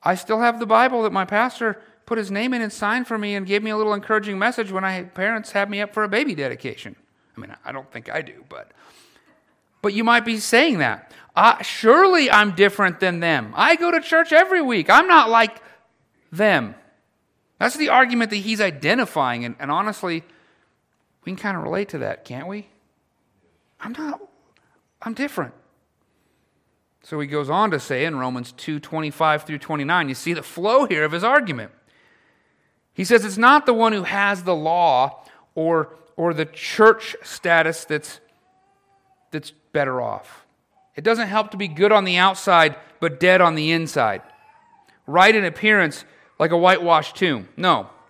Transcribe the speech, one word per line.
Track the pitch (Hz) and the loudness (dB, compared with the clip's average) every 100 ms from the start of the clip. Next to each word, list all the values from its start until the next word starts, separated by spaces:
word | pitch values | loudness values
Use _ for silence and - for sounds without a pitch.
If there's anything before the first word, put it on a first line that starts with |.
I | - 185 | -2 -4
still | - 220 | -4 -2
have | 240 233 | -2 -2
the | 226 | 0
Bible | 220 254 247 | 2 2 0
that | 214 | -2
my | 190 | -2
pastor | 180 208 247 - 226 208 _ _ _ | -2 -2 -2 -2 -6 -6 _ _ _
put | 226 | -6
his | 202 | -4
name | 196 240 | -4 -4
in | 254 | -4
and | 220 | -6
signed | - 208 233 247 | -6 -4 -4 -4
for | 226 | -6
me | 208 202 | -6 -6
and | 185 | -4
gave | 202 | -4
me | 214 | -2
a | 214 | -4
little | 214 | -2
encouraging | 202 202 214 208 196 | -4 -2 -2 -2 -4
message | 214 247 214 | -4 -2 -6
when | 190 | -4
my | 190 185 | -4 -6
parents | 180 - 196 226 220 | -10 -6 -4 -4 -6
had | 202 202 | -4 -4
me | 202 | -6
up | 208 | -8
for | 214 | -4
a | 214 | -2
baby | 202 294 | -2 -4
dedication. | 165 135 117 131 - - - _ _ _ - | -4 -8 -8 -12 -12 -18 -20 _ _ _ -20
I | |
mean, | 98 - | -20 -20
I | - | -14
don't | 135 - | -14 -14
think | 117 117 | -18 -10
I | 156 | -10
do, | 147 - 67 | -10 -18 -20
but, | 69 - _ _ _ _ _ _ _ _ _ _ _ | -20 -20 _ _ _ _ _ _ _ _ _ _ _
but | 202 | -6
you | 202 | -2
might | 233 233 226 | 2 2 0
be | 220 | -6
saying | - 233 320 214 | 0 2 2 2
that. | 131 107 - - - - | -2 -4 -12 -20 -8 2
"Uh, | 214 - | 4 4
surely | - - 226 285 381 359 262 | -4 -2 4 6 6 4 4
I'm | 214 208 170 | 4 4 4
different | 196 196 196 175 | 2 4 -2 0
than | 185 175 | -2 -2
them. | 170 151 107 110 | 0 0 -2 0
I | 240 339 | 2 2
go | 349 | 2
to | 330 | -2
church | - 320 330 | 0 0 4
every | 311 370 370 | 4 4 2
week. | 277 226 156 | 0 -2 6
I'm | 240 370 | 6 8
not | 226 226 | 4 6
like | 226 220 - - _ _ _ _ _ _ | 4 2 -2 -20 _ _ _ _ _ _
them." | 160 214 175 113 - _ _ _ _ _ _ _ _ | 0 2 2 0 -12 _ _ _ _ _ _ _ _
That's | 233 269 | -4 -2
the | 302 | 2
argument | 247 262 240 226 | 4 4 2 -2
that | 208 | -4
he's | 196 214 | -4 -2
identifying, | 202 147 135 233 233 160 131 120 120 | -2 -2 -2 0 -2 -2 -2 -4 -8
and, | 117 | -10
and | 139 | -6
honestly, | 156 208 208 185 165 160 _ _ _ _ _ _ _ _ _ | -4 -4 -6 -8 -8 -10 _ _ _ _ _ _ _ _ _
we | - | -14
can | 185 | -10
kinda | 208 185 | -8 -8
relate | 160 170 202 | -6 -6 -6
to | 156 | -8
that, | 110 - - | -8 -10 -12
can't | 123 165 | -14 -12
we? | 202 202 _ _ _ _ _ _ _ _ _ _ _ | -14 -18 _ _ _ _ _ _ _ _ _ _ _
I'm | 214 | -16
not, | 247 311 - 403 _ _ _ _ _ _ _ | -12 -10 -10 -14 _ _ _ _ _ _ _
I'm | - | -14
different. | 220 285 185 131 - _ _ _ _ _ _ _ _ _ _ _ _ _ _ | -8 -6 -6 -10 -12 _ _ _ _ _ _ _ _ _ _ _ _ _ _
So | _ 151 | _ -10
he | 143 | -6
goes | 147 139 | -6 -4
on | 165 214 | -2 0
to | 156 | -2
say | - 131 | -4 -4
in | 160 147 | -4 -4
Romans | 127 127 120 | -6 -8 -10
two | - - 151 | -14 -10 -10
twenty-five | 147 160 156 143 160 151 | -8 -8 -8 -2 0 0
through | - 151 | -4 -12
twenty-nine, | - 156 143 175 151 | -8 -8 -2 -2 -2
you | 127 | -6
see | - | -6
the | 170 | -6
flow | 147 - 190 254 262 | -8 -8 0 2 2
here | 165 151 | 0 -2
of | |
his | 165 | -2
argument. | 208 285 233 135 104 _ _ _ _ _ _ _ _ _ _ _ _ | 0 0 0 -8 -10 _ _ _ _ _ _ _ _ _ _ _ _
He | - 185 | -10 2
says | 233 | 2
it's | 202 196 | 2 2
not | 240 294 285 | 6 6 4
the | |
one | 233 226 | 2 2
who | 214 | 0
has | 175 202 202 202 | -4 -2 -2 -2
the | 175 170 | -2 -2
law | 156 175 170 131 131 - - - _ - | 0 2 2 4 0 -4 -20 -20 _ -6
or, | 160 165 151 - _ - | 0 0 -2 -10 _ -6
or | 165 | -4
the | 160 156 | -2 -6
church | - - - 214 220 - - | -8 -12 4 6 6 -2 -16
status | - - 180 170 160 165 - | -16 -10 0 2 2 -4 -6
that's, | 156 - - _ _ _ _ _ _ _ _ _ _ _ | -8 -8 -20 _ _ _ _ _ _ _ _ _ _ _
that's | 156 143 _ _ | -14 -14 _ _
better | 151 139 127 | -2 -2 -2
off. | 120 101 - - _ _ _ _ _ - | -6 -8 -12 -20 _ _ _ _ _ -4
It | 156 | 0
doesn't | 226 220 | 0 0
help | 208 214 | -2 -4
to | 196 | -6
be | 196 | -8
good | 151 202 | 0 4
on | 214 | 4
the | 190 175 | 4 4
outside, | 190 185 - 180 156 151 - _ | 2 2 2 6 6 2 -18 _
but | 165 143 | -6 0
dead | 180 185 | 4 6
on | 175 160 | 6 2
the | 156 | -2
inside. | 165 160 - 113 95 - _ _ _ _ _ _ _ - | -2 -2 -2 -2 -2 -12 _ _ _ _ _ _ _ -4
Right | 151 196 | 4 4
in | 220 190 | 4 0
appearance, | 156 214 214 165 - - _ _ _ | -2 0 2 2 -4 -20 _ _ _
like | 160 | 0
a | 170 | 4
whitewashed | 180 185 175 165 151 - | 4 4 4 2 0 -4
tomb. | 185 131 92 - | -2 -2 -8 -4
No. | 180 143 95 - _ | 0 0 -2 -18 _